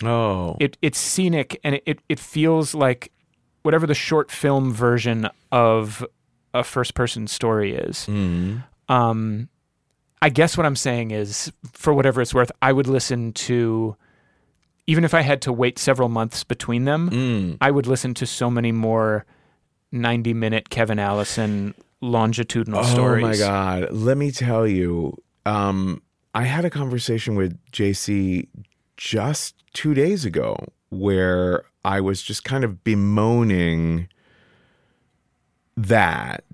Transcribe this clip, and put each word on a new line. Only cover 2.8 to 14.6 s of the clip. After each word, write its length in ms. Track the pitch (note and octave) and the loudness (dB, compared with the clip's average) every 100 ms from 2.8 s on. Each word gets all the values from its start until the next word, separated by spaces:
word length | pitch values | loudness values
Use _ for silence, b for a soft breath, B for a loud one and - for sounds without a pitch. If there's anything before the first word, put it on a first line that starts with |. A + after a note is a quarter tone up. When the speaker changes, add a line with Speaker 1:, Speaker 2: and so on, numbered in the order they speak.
| C3+ A#2+ - _ _ _ _ _ | 0 0 -8 _ _ _ _ _
Speaker 2:
whatever 240 | D#3 E3 D#3+ | 0 2 2
the 60 | C#3+ | -2
short 340 | - D#3+ C#3 | 0 0 0
film 400 | - D3 C#3 C3 | -2 2 2 0
version 560 | A2 B2 A#2+ A#2 A2+ A2 - _ | 2 2 4 2 -2 -2 -6 _
of 540 | B2 A#2 A2 G#2+ G#2+ B2+ _ _ _ _ | 4 4 4 0 -8 -12 _ _ _ _
a 100 | B2 | -4
first-person 640 | B2 C3 A#2+ - A#2+ A#2 G#2+ | -2 -2 -2 -2 -2 -4 -8
story 460 | - A#2 G#2+ G2+ - | -4 0 0 0 -2
is. 300 | - - - | -6 -6 -4
Speaker 1:
Mm. 560 | G#2 F#2+ F2 F#2 A2+ B2 _ - | -2 0 0 -2 -6 -10 _ 0
Speaker 2:
Um, 600 | B2+ A#2 A2 A2 G#2 B2 _ _ _ _ _ _ _ | 2 2 0 -2 -4 -8 _ _ _ _ _ _ _
I 80 | D#3 | 0
guess 280 | C3 D#3+ F3 | 4 2 2
what 80 | D#3 | -2
I'm 100 | C3+ | -2
saying 360 | C#3 A#2+ A2+ | -2 -2 -4
is, 400 | G#2+ G#2 G#2 - - B2 | -4 -6 -8 -10 -12 -20
for 220 | - D#3 | -4 2
whatever 280 | C#3+ C3+ B2 | 4 4 2
it's 120 | A#2+ | 2
worth, 180 | B2+ A#2+ - | 2 0 2
I 100 | C3 | 2
would 160 | C#3 C3 | 2 2
listen 460 | C3+ - B2 A#2 | 0 0 -4 -4
to, 600 | A2 - A#2+ A#2 A2 A2 G#2+ _ _ _ _ _ _ | -6 -2 0 0 0 -2 -6 _ _ _ _ _ _